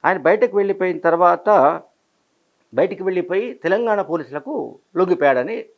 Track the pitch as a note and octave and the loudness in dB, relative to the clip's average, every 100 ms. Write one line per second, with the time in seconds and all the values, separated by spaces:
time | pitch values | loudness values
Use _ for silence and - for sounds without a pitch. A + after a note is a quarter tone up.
0 | D3+ F#3 D3 G#3+ A3+ G3+ G3+ F#3+ F#3 E3+ | 0 2 2 2 2 0 -2 -2 -2 0
1 | E3+ E3+ F3 F3 G#3+ G3+ C#3+ E3 _ _ | 0 4 4 2 2 4 4 0 _ _
2 | _ _ _ _ _ _ _ A#2 F#3 F#3+ | _ _ _ _ _ _ _ -2 -2 -2
3 | F#3+ F#3 F3 F#3 A#3+ - E3 G3 A#3 G#3 | -4 -4 -4 -4 -6 -8 -2 -2 0 -2
4 | D3+ E3 B2+ C#3+ C4 C#4+ B2+ - _ D#3 | -2 -6 -6 -12 -10 -10 -10 -14 _ -2
5 | F3+ F3+ C#3+ B2+ C3+ A3+ - | 0 2 2 2 -2 -8 -12